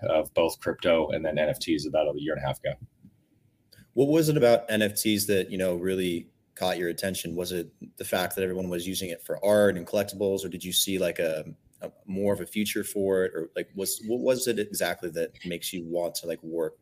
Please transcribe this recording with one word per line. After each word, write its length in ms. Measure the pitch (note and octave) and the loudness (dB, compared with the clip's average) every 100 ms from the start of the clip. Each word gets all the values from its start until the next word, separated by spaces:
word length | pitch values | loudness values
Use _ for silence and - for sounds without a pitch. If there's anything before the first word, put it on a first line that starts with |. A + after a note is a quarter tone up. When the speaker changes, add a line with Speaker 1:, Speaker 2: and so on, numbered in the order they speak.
Speaker 1:
of 300 | - D#2 - | 0 0 0
both 240 | - E2 - | 0 0 0
crypto 500 | F2 D#2 F2+ E2 D2+ | -6 -2 2 2 2
and 160 | D#2+ | -2
then 140 | D#2+ D2+ | -2 0
N 120 | D2+ | 0
F 100 | C#2+ | -2
Ts 260 | - D2+ D2+ | 0 -2 0
about 220 | D2+ D2 | 0 0
a 120 | D2 | -2
year 120 | D2 | -4
and 80 | D2 | -4
a 40 | C#2 | -4
half 120 | C2 | -4
ago. 140 | D2+ C#2 - _ - _ _ _ _ _ _ - - | -6 -8 -14 _ -20 _ _ _ _ _ _ -20 -8
Speaker 2:
What 140 | - C#3 | 2 4
was 200 | D#3+ D#3 | 4 4
it 80 | D3 | 6
about 300 | A#2 A#2 - | 6 6 4
N 140 | G#2+ | 2
F 120 | G#2 | 2
Ts 300 | G#2 A2 G#2 | 2 2 2
that, 260 | G#2 G2 F#2 | 4 2 0
you 60 | F#2+ | 0
know, 180 | F#2 | 0
really 540 | F2 F#2 F#2+ F2+ E2+ - _ _ | 0 0 0 0 -2 -6 _ _
caught 220 | - F#2 E2+ | -4 -2 0
your 140 | F2 | -2
attention? 440 | E2+ G2 F#2 F2 | -2 -4 -4 -6
Was 160 | E2+ F2 | -4 -4
it 200 | F2+ E2+ - - - | -4 -6 -12 -20 -12
the 80 | |
fact 320 | - F#2+ F2+ - | -2 0 0 -2
that 60 | |
everyone 260 | F#2+ F#2 F2+ | -2 -2 -4
was 180 | F2 F2+ | -4 -4
using 220 | F2+ F#2+ | -6 -6
it 140 | E2+ | -8
for 200 | - - | -8 -2
art 360 | G2+ G#2 G#2 F2+ | 4 6 6 4
and 80 | E2+ | -2
collectibles, 580 | G#2+ G2+ F#2+ G2+ F#2+ | -2 -2 0 0 0
or 60 | F#2 | -2
did 120 | F2 | -8
you 100 | F2+ | -4
see, 260 | F2+ - F#2+ | 0 0 2
like, 200 | F2 E2+ | 0 0
a, 280 | E2 D#2 D#2 - _ - | -2 -2 -6 -14 _ -14
a 100 | D#2+ - | -14 -14
more 300 | - F#2+ G2+ | -8 0 0
of 80 | G2 | 0
a 40 | F2 | -2
future 380 | G#2+ G#2 G#2+ | -2 -2 -2
for 400 | G2 G#2 G2 F#2+ | -4 0 2 4
it? 80 | F#2 | 2
Or, 140 | - E2 - | 0 -6 -6
like, 140 | - | -6
was, 280 | F#2+ F#2+ - A2 | -6 -4 -4 -2
what 140 | B2 | 0
was 280 | B2 B2+ B2 | 2 2 2
it 100 | G#2+ | -2
exactly 500 | G#2 G2 F2 F2 F2 | -2 -2 -2 -2 -6
that 200 | D#2+ E2 - F2+ | -4 -4 -6 -8
makes 260 | E2+ - | -6 -6
you 100 | F#2 | -8
want 320 | E2 E2+ E2+ - | -4 -2 -2 -4
to, 100 | E2+ | -8
like, 160 | E2 | -8
work 340 | E2 E2 D#2 - | -6 -4 -4 -4